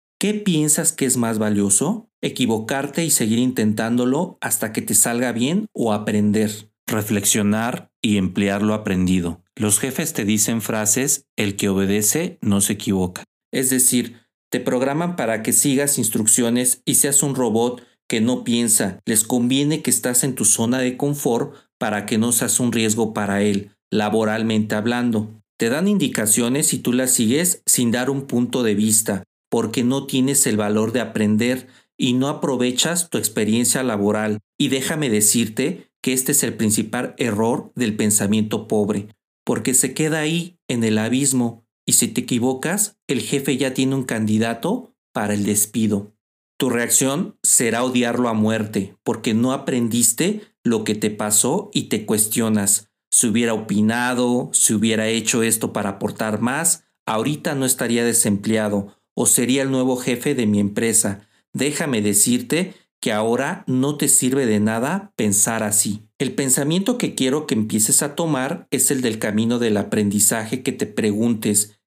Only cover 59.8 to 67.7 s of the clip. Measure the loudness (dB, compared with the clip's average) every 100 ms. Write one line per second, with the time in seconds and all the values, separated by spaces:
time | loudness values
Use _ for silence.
59.8 | 0 0 -2 -2 -2 0 2 2 0 0
60.8 | 0 2 0 -4 -12 _ _ -4 -2 -2
61.8 | -2 0 2 2 2 2 0 -2 -2 -8
62.8 | _ _ -4 -2 0 0 -2 -6 -2 0
63.8 | 0 0 2 2 2 2 2 2 2 0
64.8 | -2 -4 -6 -2 0 2 0 0 0 0
65.8 | -2 -6 -10 -6 -4 -2 0 0 2 0
66.8 | 0 0 -2 -2 0 0 -2 -2 0